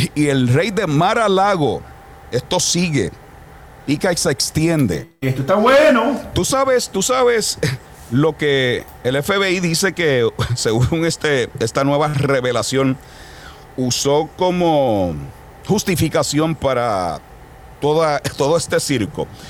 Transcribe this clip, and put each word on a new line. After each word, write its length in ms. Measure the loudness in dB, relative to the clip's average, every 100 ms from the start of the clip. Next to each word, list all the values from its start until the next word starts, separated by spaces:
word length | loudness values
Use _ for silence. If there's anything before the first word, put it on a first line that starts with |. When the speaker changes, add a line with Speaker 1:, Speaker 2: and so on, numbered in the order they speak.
| -2 0
Speaker 1:
y 100 | 0
el 200 | 2 2
rey 220 | 2 2
de 160 | -2 0
Mar-a-Lago, 960 | 2 2 2 2 2 2 2 0 -2 -8 -20 -20 -20 -6
esto 280 | -6 -2 -2
sigue, 520 | 0 0 0 0 -2 -6 -20 -20 -20 -20 -20 -12
pica 260 | -4 -2 0
y 60 | 0
se 140 | -2
extiende. 800 | -2 -2 0 0 2 0 -2 -8 _
Speaker 2:
Esto 220 | -4 -2
está 140 | 0 2
bueno. 640 | 4 6 6 4 2 -4 -4
Speaker 1:
Tú 140 | -4 -2
sabes, 420 | 0 2 0 0
tú 140 | -4
sabes 560 | 0 2 2 2 -2 -4 -4 -6 -12 -20 -4
lo 280 | 2 2 0
que 460 | 0 2 2 -2 -6 -6
el 120 | -2 -2
F 200 | 0 0
B 140 | 0
I 100 | 0
dice 320 | 0 0 -2
que, 340 | 0 0 2 2 0
<laughs> 120 | -4
según 500 | -2 0 0 0 0
este, 460 | -2 -2 0 0 -2 -4
esta 240 | -4 0
nueva 240 | 0 2 0
revelación, 880 | 0 0 0 0 -2 0 0 0 -2 -8 -20 -20 -20 -20 -20 -14 -4
usó 540 | -4 -2 0 0 -2 -2
como 760 | -2 2 2 2 2 0 0 -4 -10 -16 -20 -16 -2
justificación 840 | -2 0 0 0 0 0 0 0
para 680 | 0 -2 0 0 -2 -2 -6 -12 -20 -20 -20 -20 -4
toda, 360 | 0 2 2 0
<laughs> 180 | -4 -2
todo 180 | 0 0
este 240 | 0 -2
circo, 460 | 0 -2 -2 -6 -10 -10 -18